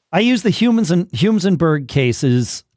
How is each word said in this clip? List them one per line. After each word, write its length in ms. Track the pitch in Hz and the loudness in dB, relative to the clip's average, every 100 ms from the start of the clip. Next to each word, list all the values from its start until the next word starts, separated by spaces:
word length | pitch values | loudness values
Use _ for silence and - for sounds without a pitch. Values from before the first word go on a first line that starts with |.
| _ | _
I 80 | 170 | -2
use 240 | 233 254 | 0 0
the 60 | 208 | 0
Humans 400 | - 233 226 165 | 0 0 0 0
and, 180 | 175 - | 0 -2
Humans 320 | 110 202 214 185 | -2 0 2 0
and 120 | 160 | 0
Berg 300 | 160 151 131 | 0 0 -2
cases, 760 | 143 127 - 139 123 113 - - | -2 0 0 0 0 -2 -8 -14